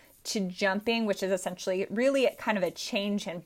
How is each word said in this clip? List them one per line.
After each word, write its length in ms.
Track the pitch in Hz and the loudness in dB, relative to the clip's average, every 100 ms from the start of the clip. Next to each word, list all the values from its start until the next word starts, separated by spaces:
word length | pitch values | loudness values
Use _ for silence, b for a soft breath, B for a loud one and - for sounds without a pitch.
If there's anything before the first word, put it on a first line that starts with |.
| b b | b b
to 180 | - 220 | -6 -2
jumping, 680 | 185 180 196 196 220 226 220 | -4 0 0 2 0 0 0
which 160 | 190 | 0
is 100 | 190 | 0
essentially 540 | 190 180 180 - 185 - | 0 -2 -4 -2 -2 -2
really 400 | 202 262 277 240 - | 2 4 4 2 2
kind 220 | - 208 | 0 2
of 60 | |
a 60 | 170 | 0
change 560 | - - 214 202 202 185 | -2 -4 -2 -2 -2 -4
in 160 | 170 | -8